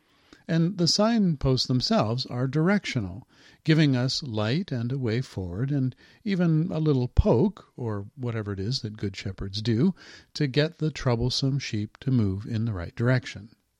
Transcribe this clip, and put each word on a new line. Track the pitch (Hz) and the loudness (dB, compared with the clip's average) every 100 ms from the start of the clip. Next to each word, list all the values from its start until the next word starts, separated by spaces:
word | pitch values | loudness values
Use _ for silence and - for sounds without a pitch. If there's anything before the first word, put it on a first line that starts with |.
| _ _ _ - - | _ _ _ -16 -2
And | 165 165 214 | 2 2 2
the | 170 | 0
signposts | - 214 233 190 151 143 127 - | 4 2 4 2 2 2 0 2
themselves | 127 - 220 107 123 - | 0 2 2 2 -2 -4
are | 120 131 | -4 -2
directional, | 143 165 202 - 127 95 95 - _ - - | 0 2 2 0 -4 -6 -8 -16 _ -20 -8
giving | - 160 151 127 | 2 4 6 4
us | 127 - | 0 -2
light | 143 107 107 143 202 | -4 -2 0 0 -2
and | 127 117 | -4 -4
a | 139 | -2
way | 123 113 | 0 -2
forward | 127 - 92 90 135 | -2 -6 -6 -4 -2
and | 143 131 - - - | 0 -2 -4 -16 -12
even | 214 190 175 156 170 | -4 0 2 2 2
a | 170 | 0
little | 156 135 123 | 2 2 0
poke, | - 208 117 196 - - - | 2 4 6 4 0 -18 -8
or | 120 104 101 - | -6 -6 -8 -8
whatever | 123 113 104 | -6 -4 -4
it | 98 | -4
is | 98 135 | -4 -4
that | 110 107 | -6 -6
good | 104 98 | -6 -6
shepherds | - - 98 98 | -10 -8 -8 -4
do, | 110 110 180 - - - - - | 0 2 2 0 -10 -20 -14 -4
to | 147 | -2
get | 127 156 - | 0 0 0
the | 156 | -4
troublesome | - 131 117 123 - 135 139 | -2 0 0 0 0 0 0
sheep | - 107 107 - | -2 -4 -4 -6
to | - | 0
move | 131 101 95 104 | 2 2 0 -4
in | 110 113 | -2 -2
the | |
right | 95 85 - | -4 -6 -2
direction. | 120 127 - - 104 _ _ _ | 2 2 0 -14 -18 _ _ _